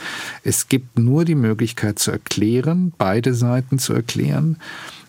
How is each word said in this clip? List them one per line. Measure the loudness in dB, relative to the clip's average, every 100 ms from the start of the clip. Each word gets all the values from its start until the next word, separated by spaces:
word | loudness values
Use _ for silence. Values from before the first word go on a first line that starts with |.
| -10 -10 -12 -6
Es | -4 -2 0
gibt | 0 0 2
nur | 4 4 2
die | 2
Möglichkeit | 2 2 -2 0 -2 0
zu | -2
erklären, | -4 -4 0 2 2 2 0 0 0
beide | 0 2 2
Seiten | 2 2 0 0 -2
zu | 0
erklären. | -2 -2 -2 0 0 0 -2 -8 -16 -16 -20